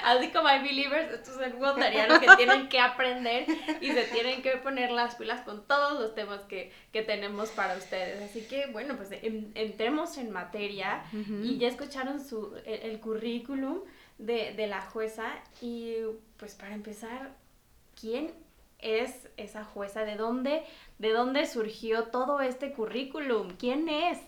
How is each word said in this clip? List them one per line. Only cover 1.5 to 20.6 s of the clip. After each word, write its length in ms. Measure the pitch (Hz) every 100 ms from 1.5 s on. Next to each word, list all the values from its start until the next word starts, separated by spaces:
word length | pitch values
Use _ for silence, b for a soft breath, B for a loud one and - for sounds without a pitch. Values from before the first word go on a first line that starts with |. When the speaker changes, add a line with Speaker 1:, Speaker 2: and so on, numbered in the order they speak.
| 240
Speaker 1:
wonderianos 600 | 277 269 247 220 214 311
que 80 | 247 254
tienen 320 | 247 269 269
que 120 | 254
aprender 680 | 247 247 254 247 240 240 269 311 - 311
y 120 | 277
se 120 | 247
tienen 360 | 220 233 240 262
que 120 | 262 254
poner 340 | 269 262 247
las 260 | 240 240 -
pilas 260 | 220 247
con 240 | - 208 -
todos 340 | 285 285 294
los 140 | 220
temas 260 | 220 202 196
que, 300 | - 190 180 B B
que 100 | 220
tenemos 480 | 220 202 202 208 214
para 260 | - 190 185
ustedes. 460 | - 190 180 202
Así 200 | 202 233 208
que, 200 | 269 277
bueno, 280 | 247 269 226
pues 140 | 196
en-, 400 | 196 226 220 214
entremos 640 | 220 214 202 226 302 339 294
en 140 | 233
materia 760 | 185 175 214 208 202 190 214 -
Speaker 2:
Ujú. 300 | 214 202 208
Speaker 1:
y 160 | 226 269
ya 100 | 240
escucharon 560 | 240 277 269 262 285
su, 300 | - 220 208 -
el, 260 | - 214 226
el 80 | 220
currículum 800 | 220 220 233 233 233 269 269 349 B B B -
de, 380 | 220 233 214
de 120 | 208 208
la 120 | 196
jueza 460 | - 226 220 220 226 294 - -
y, 320 | 240 233 233 226 220 220 - -
pues, 160 | 208
para 200 | - 202
empezar, 600 | 208 214 208 226 247 277 - _ _ _ - _ -
¿quién 300 | 220 240 320 320 - _ - _
es 340 | 226 220 254 - - -
esa 280 | 208 214
jueza? 400 | 208 202 202 220
¿De 120 | 214 208
dónde, 460 | 226 247 262 311